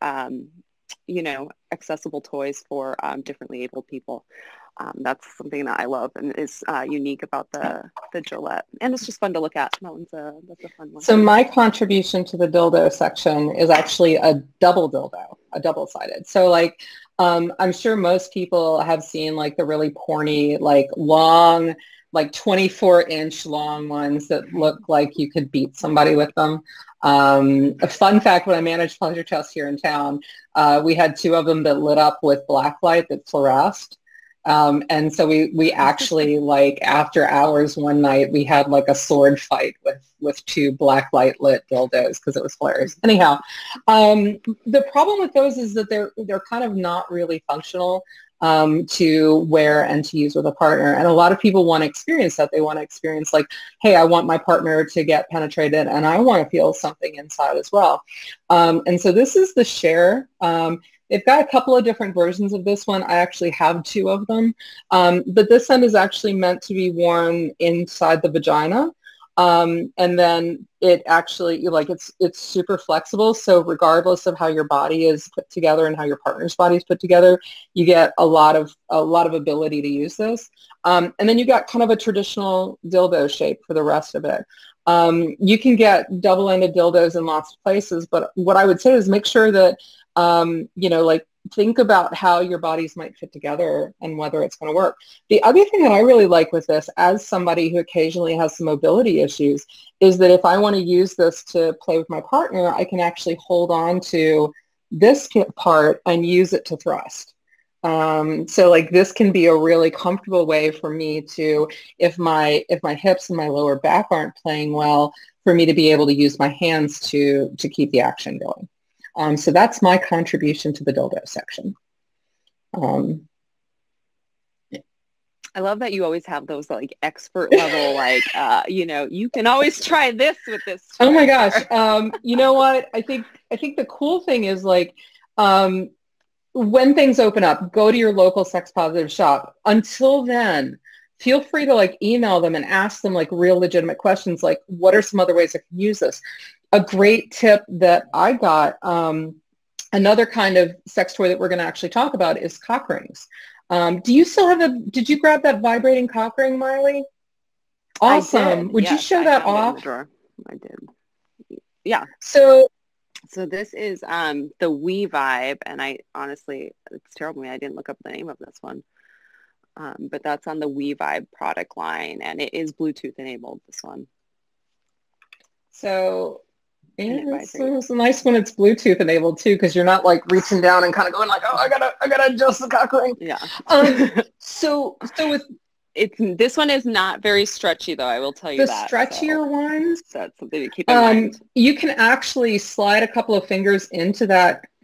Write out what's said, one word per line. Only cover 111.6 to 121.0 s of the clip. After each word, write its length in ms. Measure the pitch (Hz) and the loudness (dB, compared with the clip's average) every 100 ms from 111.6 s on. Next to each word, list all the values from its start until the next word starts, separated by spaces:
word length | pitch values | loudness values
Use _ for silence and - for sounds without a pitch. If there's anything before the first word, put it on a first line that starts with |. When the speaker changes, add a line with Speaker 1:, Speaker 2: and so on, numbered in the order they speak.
| 151 - - - | -4 -8 -16 -4
Speaker 2:
if 220 | 175 170 | -2 -2
my, 460 | 165 156 151 151 - | -2 0 0 -2 -2
if 160 | 180 | -6
my 100 | 160 | -4
hips 360 | 147 196 185 - | -2 0 0 -2
and 80 | 170 | -6
my 100 | 151 | -4
lower 300 | 143 147 139 | -2 -2 -2
back 300 | 156 165 - | 0 0 0
aren't 240 | 165 151 - | -4 -4 -10
playing 380 | 160 151 151 | -8 -6 -4
well, 400 | 151 151 147 147 - _ _ - | -2 0 2 0 -4 _ _ 2
for 80 | |
me 120 | 170 160 | 4 4
to 80 | |
be 160 | 160 156 | 4 4
able 160 | 151 147 | 4 2
to 60 | |
use 240 | 143 143 - | 2 0 0
my 120 | 139 | -4
hands 500 | 139 170 160 151 - | -2 -2 -2 -4 -6
to, 560 | - 143 143 139 135 - | -6 -2 0 0 -4 -8
to 120 | - | -8
keep 220 | - 143 | -4 0
the 100 | 127 | 0
action 360 | 131 - - - | 0 -4 -12 -10
going. 300 | - - - _ _ _ - - | -10 -12 -16 _ _ _ -16 -6
Um, 200 | 156 147 | -4 -2
so 160 | 156 | 2
that's 300 | 165 233 - | 4 2 2
my 160 | 190 185 | 2 2
contribution 760 | - 165 170 - 151 151 151 | 0 -4 -4 -4 -4 -4 -6
to 100 | 147 | -6
the 100 | 143 | -6
dildo 320 | 131 | -4